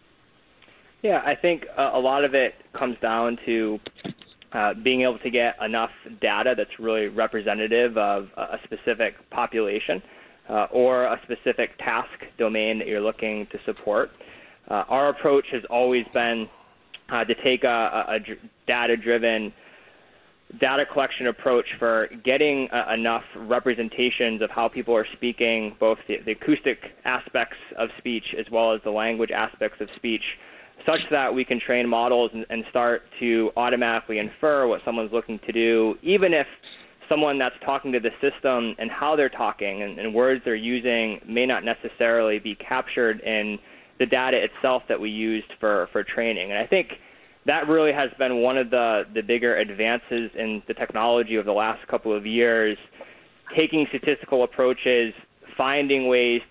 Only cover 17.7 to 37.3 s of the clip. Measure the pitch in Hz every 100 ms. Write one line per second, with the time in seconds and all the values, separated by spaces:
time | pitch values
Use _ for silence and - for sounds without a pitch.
17.7 | 117 110 110 - 110 107 107 - _ -
18.7 | 120 117 117 113 117 117 110 104 - -
19.7 | - - - _ _ _ _ - - 131
20.7 | 139 143 143 135 - 127 113 139 120 -
21.7 | - 117 113 107 117 127 139 151 139 131
22.7 | 120 - 113 117 113 - - 110 120 131
23.7 | 117 113 - 123 - 117 110 107 - 117
24.7 | - 117 117 110 - 123 117 117 113 107
25.7 | - 113 110 - 107 110 107 - 151 139
26.7 | 113 - - - 127 - 127 117 - -
27.7 | - 113 - 127 117 - 87 107 113 113
28.7 | 110 107 107 113 113 113 - 110 - 107
29.7 | - 104 - 120 110 - - - - -
30.7 | - - 160 - 147 127 127 123 120 -
31.7 | 123 120 117 123 120 117 113 110 113 110
32.7 | 127 120 117 - - 120 113 110 - 120
33.7 | 123 117 113 - 107 107 - 156 143 123
34.7 | 92 - 117 110 117 - 107 - 113 113
35.7 | 113 110 - 156 196 190 160 139 - -
36.7 | - - _ - 151 151